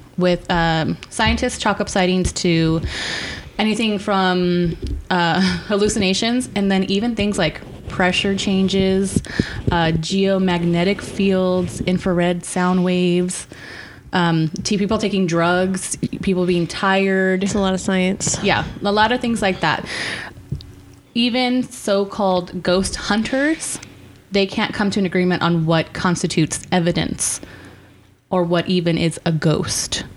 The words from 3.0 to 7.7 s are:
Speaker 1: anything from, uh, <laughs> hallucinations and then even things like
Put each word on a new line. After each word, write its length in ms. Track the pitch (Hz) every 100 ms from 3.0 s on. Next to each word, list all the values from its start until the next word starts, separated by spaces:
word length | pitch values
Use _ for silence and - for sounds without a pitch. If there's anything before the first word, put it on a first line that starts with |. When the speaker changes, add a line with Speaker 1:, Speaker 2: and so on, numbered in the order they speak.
| - - - - - -
Speaker 1:
anything 400 | 214 214 220 208
from, 800 | 208 190 185 180 180 175 170 - - - -
uh, 300 | 180 170 165
<laughs> 260 | 190 180 -
hallucinations 840 | 202 208 220 185 190 233 247 247
and 160 | 208 196
then 140 | 190
even 320 | 190 196 240 220
things 220 | 208 202
like 220 | 165 - -